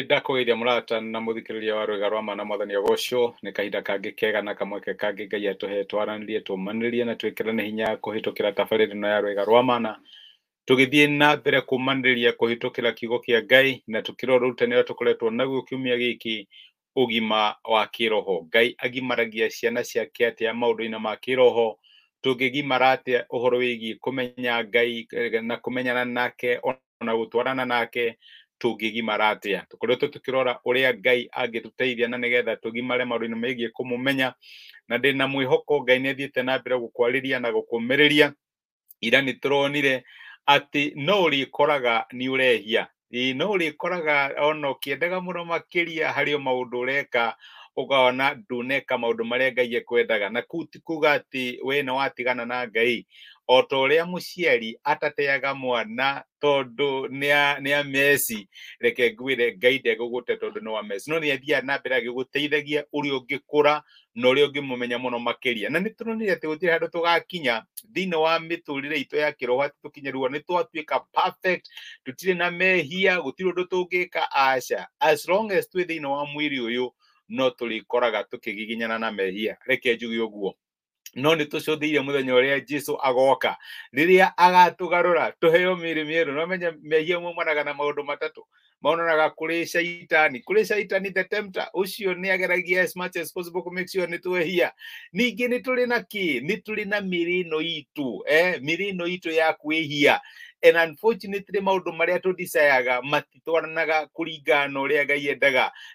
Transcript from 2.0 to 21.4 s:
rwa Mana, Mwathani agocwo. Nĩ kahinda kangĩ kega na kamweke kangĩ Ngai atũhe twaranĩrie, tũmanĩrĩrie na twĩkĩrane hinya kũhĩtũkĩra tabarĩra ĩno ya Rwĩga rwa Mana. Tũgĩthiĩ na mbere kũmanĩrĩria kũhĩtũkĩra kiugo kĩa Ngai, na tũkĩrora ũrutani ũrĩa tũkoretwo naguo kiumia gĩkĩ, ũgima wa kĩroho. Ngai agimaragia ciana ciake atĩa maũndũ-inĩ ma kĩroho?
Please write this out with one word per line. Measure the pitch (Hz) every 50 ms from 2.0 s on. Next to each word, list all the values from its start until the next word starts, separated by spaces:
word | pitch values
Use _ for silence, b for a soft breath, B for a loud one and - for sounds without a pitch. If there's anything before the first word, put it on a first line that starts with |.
| 101 101
rwa | 107 110
Mana, | 110 107 101 104 104
Mwathani | 101 107 101 104 104 101
agocwo. | 101 98 113 113 110 - - 123 123 120 117 - - -
Nĩ | 98
kahinda | 98 - 101 101 104 101
kangĩ | 95 - 101 101 98 98 -
kega | - 110 110 104 104
na | 101 104 101
kamweke | - 101 98 104 98 - 104 92
kangĩ | - 104 104 101 98 107
Ngai | 95 107 104 104 98
atũhe | 95 - 104 98 101 101 98
twaranĩrie, | - 104 104 107 104 107 107 107 101 110 104
tũmanĩrĩrie | - - 98 92 95 98 107 113 117 120 117 120 117
na | 117 110
twĩkĩrane | - - 107 98 - 107 110 113 110 104
hinya | 107 107 107 110 110 107
kũhĩtũkĩra | - - - 107 110 - 104 - - 104 104 98
tabarĩra | - 98 - 113 110 110 101 101
ĩno | 104 104
ya | 104 104 104
Rwĩga | 101 101 101 98 101
rwa | 104 117 123 127
Mana. | 127 120 117 117 110 104 - B B B B B B B B B _ _ _ _
Tũgĩthiĩ | - 131 127 135 123 143 147 147 147 147
na | 143 147 147 147
mbere | 143 - 147 139 131
kũmanĩrĩria | - - 131 123 131 135 135 135 123 127 123 120 120 117
kũhĩtũkĩra | 117 - 117 117 117 117 - 123 - - 117 117 110
kiugo | - 120 113 123 117
kĩa | - - 117 113 104
Ngai, | 98 131 135 135 135 123 - -
na | - 110 127
tũkĩrora | 127 - - - - 123 131 123
ũrutani | 120 127 117 - 123 120 123
ũrĩa | 123 123
tũkoretwo | - 123 - 120 120 113 - 117 110
naguo | 113 120 135 135 135 127
kiumia | - - 131 131 131 127 123
gĩkĩ, | 120 123 120 113 117 - 117 110 107 98 B B B B B B _ _ _ _
ũgima | 135 127 120 110 117 110 107 107 107 107 107 - - -
wa | 113 113 107 104
kĩroho. | - - - 117 110 107 101 92 98 90 82 82
Ngai | - - 113 120 123 -
agimaragia | - - 127 120 131 127 127 120 117 117 113 107 113 113 107
ciana | - - 120 117 120 123 117
ciake | - - 117 110 - _ - 120 117
atĩa | 113 - 113 113 113
maũndũ-inĩ | 117 120 117 113 107 113 113 110 110
ma | 110 107 104
kĩroho? | - - 127 131 127